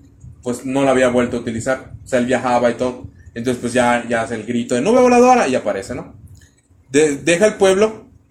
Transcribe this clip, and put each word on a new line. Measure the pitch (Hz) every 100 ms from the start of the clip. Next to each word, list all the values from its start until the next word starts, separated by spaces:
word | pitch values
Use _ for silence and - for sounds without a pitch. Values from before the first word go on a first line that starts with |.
| - _ - -
pues | 123 120 131
no | 135
la | 139
había | 127 127
vuelto | 120 120 117
a |
utilizar, | 120 113 131 131 - -
o | -
sea, | 127
él | 123
viajaba | 123 123 120 120
y | 117
todo, | 127 123 - - - 120
entonces | 120 123
pues | 120
ya, | 120 120 120 117
ya | 117
hace | 113 117
el |
grito | 107 120 120 123
de |
"nube | 160 247
voladora" | 247 247 247 247 170
y | 127
aparece, | 107 98 95 127
¿no? | - - - - - _ _ _ _
De-, | 135 156 139
deja | 139 170 214
el | 208
pueblo | 190 190 220 - - _ _